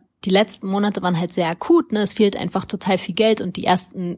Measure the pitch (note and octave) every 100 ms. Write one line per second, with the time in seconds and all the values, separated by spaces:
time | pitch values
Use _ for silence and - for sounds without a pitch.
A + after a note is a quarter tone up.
0 | _ _ G3 F#3+ G#3+ - G3 G3 G#3 G3
1 | F#3 E3+ F3 - E3 E3+ - E4 D#4+ G#3
2 | G3+ - G#3 - F3 F#3+ - G3 - F#3
3 | - F3 A3 G#3+ F#3+ - - F3+ - -
4 | F3